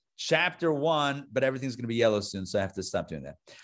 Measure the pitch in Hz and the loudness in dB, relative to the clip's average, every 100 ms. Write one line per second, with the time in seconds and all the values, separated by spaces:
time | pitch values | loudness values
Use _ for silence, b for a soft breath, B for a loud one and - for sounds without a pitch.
0 | _ - - 160 180 170 170 147 156 156 | _ -10 0 2 2 0 0 2 2 2
1 | 143 139 139 107 135 131 135 117 120 117 | 2 -2 -4 0 0 0 -4 -6 -2 4
2 | 113 107 98 98 90 101 98 - 92 92 | 4 4 0 -6 -2 -2 -2 -4 -4 -4
3 | 80 78 67 - - B | -4 -8 -10 -16 -20 B